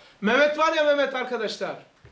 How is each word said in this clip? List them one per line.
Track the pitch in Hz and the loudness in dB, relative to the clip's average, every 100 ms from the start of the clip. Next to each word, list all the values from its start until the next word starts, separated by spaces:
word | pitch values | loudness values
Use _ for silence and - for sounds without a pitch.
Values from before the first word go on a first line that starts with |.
| - _ | -20 _
Mehmet | 196 247 294 302 | 0 4 2 2
var | 311 | 0
ya, | 320 | 2
Mehmet | 294 285 269 | 2 2 0
arkadaşlar. | 254 240 240 214 - 180 143 - _ - | -2 -6 -6 -6 -6 -8 -10 -16 _ -14